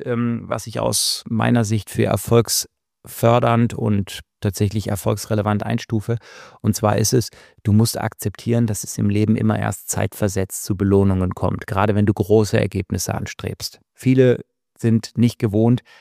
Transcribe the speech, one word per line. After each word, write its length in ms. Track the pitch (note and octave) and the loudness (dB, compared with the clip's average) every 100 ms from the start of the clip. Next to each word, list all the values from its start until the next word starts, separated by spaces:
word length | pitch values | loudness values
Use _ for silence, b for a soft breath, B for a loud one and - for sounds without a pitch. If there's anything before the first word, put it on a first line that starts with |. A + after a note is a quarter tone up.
ähm, 380 | B2+ A#2+ A#2+ A2+ | -6 -4 -2 -4
was 220 | G2 A#2 A#2 | -6 -8 -6
ich 120 | A#2 | -4
aus 460 | A2+ G#2+ - - - | -2 0 -2 -4 -4
meiner 380 | A2+ A#2 A#2+ | 0 2 2
Sicht 240 | G#2+ A2 - | 2 -2 -2
für 160 | - | -2
erfolgsfördernd 1700 | A2 A2 - A#2 - - - _ _ _ - - A#2 A#2+ A#2+ A#2 A#2 | 0 0 2 2 2 -4 -6 _ _ _ -20 -2 2 4 4 2 2
und 480 | - A2+ G2+ G2 - - _ | 0 -2 0 -2 -10 -18 _
tatsächlich 460 | G#2 - G#2 G#2 G2+ | -4 0 -2 0 -4
erfolgsrelevant 720 | G2+ A2+ G#2+ - G#2+ G#2 G2+ | -4 -4 -4 -2 -2 0 -2
einstufe. 540 | A2 A#2 - A2 G#2+ A2+ B B B B | -2 -6 -4 -6 -4 -6 B B B B
Und 160 | G#2+ - | -2 0
zwar 220 | G#2 G#2+ | 0 2
ist 160 | A2+ | 2
es, 160 | B2+ - B B B | 0 0 B B B
du 100 | - | 2
musst 260 | G#2 A#2+ - | 4 4 0
akzeptieren, 680 | A2+ - G#2 - A#2 A#2 A2+ | -6 -6 -8 -6 -2 0 0
dass 180 | G2+ | -2
es 140 | - - | -8 -4
im 100 | G#2 | 0
Leben 280 | G#2 G#2+ A2 | 2 2 2
immer 220 | A2 G#2+ | 2 0
erst 300 | G#2+ - - | -2 -6 -6
zeitversetzt 760 | - G2+ - G#2 F#2+ F#2 - | -4 -4 -2 -2 -2 -4 -6
zu 120 | - F#2+ | -6 0
Belohnungen 540 | G2 G2 G2 F#2 F#2 | 4 4 4 2 0
kommt, 360 | - F#2+ - - | -2 -2 -4 -4
gerade 280 | F#2+ G#2+ | 0 2
wenn 100 | G2+ | 2
du 80 | G#2 | 2
große 480 | G#2 G2+ A2 G#2 A2+ | 2 2 4 4 0
Ergebnisse 540 | G2+ F#2+ - G2 - | 0 -4 -4 -4 -4
anstrebst. 680 | - G2 - - - - - _ | -6 -8 -8 -10 -8 -12 -14 _
Viele 460 | _ C3 C3 B2+ A#2+ - _ _ _ | _ 2 4 4 2 -4 _ _ _
sind 400 | A#2 A2+ - - | 2 2 0 0
nicht 220 | A#2 - | 0 2
gewohnt, 420 | A2 G#2 A#2 B2 b b | 0 2 4 2 b b